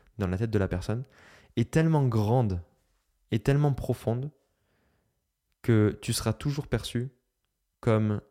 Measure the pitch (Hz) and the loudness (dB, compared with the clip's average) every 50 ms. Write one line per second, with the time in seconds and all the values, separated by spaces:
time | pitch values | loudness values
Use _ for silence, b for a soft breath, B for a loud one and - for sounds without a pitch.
0 | b b b - 101 87 90 92 117 113 107 104 95 - 90 92 - - 107 123 | b b b -4 -2 -2 -2 -2 -2 -2 0 0 0 0 -2 -4 -4 -4 -6 -6
1 | 135 B B B B B B B B B B 117 120 - - 160 160 165 160 147 | -6 B B B B B B B B B B -2 -2 2 2 2 2 4 4 2
2 | 139 123 113 110 104 104 120 131 117 101 92 87 - _ _ _ _ _ _ _ | 2 2 2 2 2 2 2 2 2 0 -2 -4 -6 _ _ _ _ _ _ _
3 | _ _ _ _ _ - - 113 - 139 139 147 147 147 131 - - - 120 - | _ _ _ _ _ -4 -4 -2 2 2 2 4 4 2 0 -2 -2 -4 -4 -4
4 | - - 117 123 135 151 _ _ _ _ _ _ _ _ _ _ _ _ _ _ | -2 -4 -4 -4 -6 -10 _ _ _ _ _ _ _ _ _ _ _ _ _ _
5 | _ _ _ _ _ _ _ _ _ _ _ _ - - 117 107 104 104 - - | _ _ _ _ _ _ _ _ _ _ _ _ 0 2 4 6 4 4 2 -2
6 | - - 117 - - 110 107 - - 147 139 147 - - 123 110 - - - 120 | -6 -4 -4 -2 -2 -2 -4 -2 -4 -6 -4 -4 -4 -4 -4 -4 -4 -4 -6 -6
7 | 123 139 _ _ _ _ _ _ _ _ _ _ _ _ _ - - 120 110 107 | -6 -6 _ _ _ _ _ _ _ _ _ _ _ _ _ -4 0 2 2 2
8 | 107 107 104 104 - _ | 2 0 -2 -4 -6 _